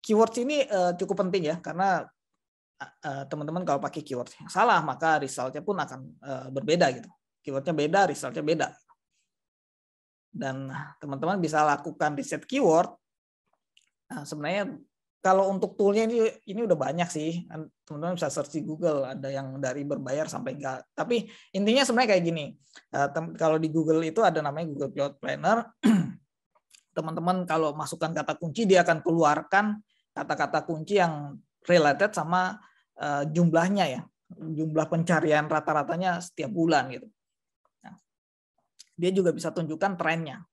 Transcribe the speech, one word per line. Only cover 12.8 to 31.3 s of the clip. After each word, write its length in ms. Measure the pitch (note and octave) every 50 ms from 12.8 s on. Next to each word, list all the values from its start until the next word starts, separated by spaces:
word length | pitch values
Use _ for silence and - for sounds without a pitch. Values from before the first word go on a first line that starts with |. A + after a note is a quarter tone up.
| F#3 - - _ _ _ _ _ _ _ _ _ _ _ _ _ _ _ _ _ _ _ _ _ _ _
Nah, 160 | B3+ D3+ C#3+
sebenarnya 480 | - D#3 D3+ D3 D#3 F#3 G3+ G3+ C4+ C4+ - - _ _ _ _ _ _ _
kalau 240 | - F#3+ F#3+ F#3+ G3 F#3+ G3
untuk 240 | F#3 F3+ F#3 - -
toolnya 320 | G#3 G3+ G3+ A3 A3+ A3
ini, 160 | A#3+ A#3 A3 A3 - - _ -
ini 160 | F#3 A3 A#3+
udah 80 | G#3 F3+
banyak 320 | D3+ C#3 C#3+ D3+ E3+ F3
sih. 400 | E3+ - D#3 D3+ D#3+ E3 F3 F3 - D#3+ D#3 D#3 D#3 _ _ _
Teman-teman 320 | - D#3 D3 D#3 F3 F#3 F3
bisa 80 | E3+
search 320 | C#3+ - - - - - D#3
di 80 | -
Google, 400 | - D#3 D#3 F3 E3 D3+ C#3 C3+
ada 240 | B2+ C3+ C3+ C3+ C3+
yang 320 | C#3 C3+ C3+ C3 C3 C#3
dari 240 | C#3 B2+ B2+ D3 C#3+
berbayar 400 | C#3+ C#3 - C3 B2+ C3+ D3 D#3
sampai 320 | D3+ - - - - - D3
enggak. 240 | C#3+ C3 C3 C3 - _ _ -
Tapi 320 | - A#3+ B3 A3+ A3 - - - - _ -
intinya 320 | F#3+ G3+ G#3+ A3+ C#4 C#4+
sebenarnya 320 | - A#3 B3+ B3+ G#3+ G3+ F3+
kayak 60 | E3+
gini. 180 | E3+ E3 D#3+ C#3+ - - _ _ _ _ - _ _
Eh, 180 | - C#3+ C#3+ C#3 C#3
tem-, 200 | D#3+ D#3+ E3 D#3+ -
kalau 240 | E3 D#3+ D#3 D#3+
di 80 | D#3+ D#3
Google 320 | D3+ E3 D#3 D#3 D#3+ D#3+
itu 160 | E3 D#3 D#3+ A3+ A3+
ada 160 | F#3 E3 D#3+
namanya 240 | D3 C#3+ C#3+ D#3 E3+ D#3+ C#3+
Google 160 | C#3 C#3+ C3
Keyword 320 | - C#3+ C#3 C#3+ C#3 _
Planner. 480 | - C3+ C#3 C#3+ D3 F3+ A3 A#3 A3+ - _ _
<clears throat> 400 | - A3+ A3+ F#3 D3+ - - - _ _ _ _ _ _ _ _ _ _ _ _ _ _ _
Teman-teman 500 | - - D#3+ D#3+ D3 E3 F3 F#3 F#3 F3
kalau 240 | F3 D#3+ D#3+ D#3+ D3+
masukkan 380 | C#3+ D#3 D3 C#3 E3 - E3 D#3+
kata 240 | E3 D3+ D3 - D3+
kunci, 320 | - F3 E3 C#3 A3+ A#3
dia 160 | F#3 F#3+ F3
akan 160 | E3+ F3 E3 D#3
keluarkan 800 | - E3+ E3 E3+ D#3+ D3 D3 D3+ D3+ - F#3+ G3 G#3 G#3+ G#3 G#3+ _ _ _ _ _ _
kata-kata 560 | _ - D#3 C#3 D3+ C#3+ D3 C#3 - D#3 D3+ -
kunci 320 | E3 D#3 D#3+ - G3+ G3
yang 400 | F3+ E3 D3+ D3 D3 C#3+